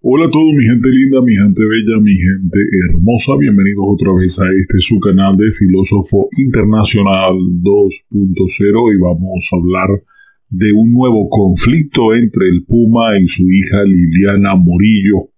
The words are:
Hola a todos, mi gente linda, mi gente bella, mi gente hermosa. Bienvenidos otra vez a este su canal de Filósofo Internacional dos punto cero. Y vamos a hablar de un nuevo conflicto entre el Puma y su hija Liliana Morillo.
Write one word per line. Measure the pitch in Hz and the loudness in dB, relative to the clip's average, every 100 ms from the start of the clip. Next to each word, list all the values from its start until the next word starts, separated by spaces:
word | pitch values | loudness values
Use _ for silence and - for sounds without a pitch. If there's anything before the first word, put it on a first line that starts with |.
Hola | 120 139 165 | 0 0 2
a | |
todos, | 156 160 147 | 2 2 2
mi | |
gente | 113 123 127 | 2 2 2
linda, | 131 135 135 | 2 2 2
mi | 127 101 | 2 2
gente | 101 101 | 2 2
bella, | 107 110 110 110 | 0 0 -2 0
mi | 104 95 | 2 2
gente | 90 95 92 98 104 95 90 | 0 -2 -2 -2 -2 -2 0
hermosa. | 85 98 120 131 143 | 2 2 0 -2 0
Bienvenidos | 139 101 98 101 | 0 2 0 -2
otra | 98 92 87 | -2 -2 0
vez | 92 92 - | 0 0 -2
a | 92 95 | -2 -2
este | 95 95 | 0 -2
su | - 104 | 0 -2
canal | 101 92 98 95 | 0 2 2 2
de | 107 | 0
Filósofo | - 95 92 95 101 90 101 - - | 0 0 0 0 -2 0 -2 -2 -4
Internacional | 135 117 104 107 107 107 98 95 95 92 90 87 | -2 0 0 0 0 0 0 0 -2 -2 -2 -2
dos | 92 104 98 - _ | 0 0 0 -4 _
punto | 104 98 90 92 | -4 -2 -2 -4
cero. | - 101 110 120 | -2 0 0 0
Y | 101 | 0
vamos | 87 85 92 92 - | 0 -2 -6 -8 -6
a | 90 | -4
hablar | 87 92 95 98 _ _ _ _ _ | -2 -2 -4 -4 _ _ _ _ _
de | 92 104 | -4 0
un | 104 113 | 2 2
nuevo | 123 127 113 101 | 2 2 0 0
conflicto | 110 98 87 117 160 151 - 113 | 0 0 0 0 0 -2 0 0
entre | 117 117 - 92 | 0 0 0 0
el | 90 | 0
Puma | 90 113 113 117 113 101 | 0 0 2 2 0 0
y | 90 | 0
su | - 90 | 0 0
hija | 95 95 101 | 0 0 0
Liliana | 101 90 85 85 101 101 98 95 | 0 2 2 0 0 0 0 0
Morillo. | 87 87 107 107 98 95 - | 0 2 2 2 0 -2 -4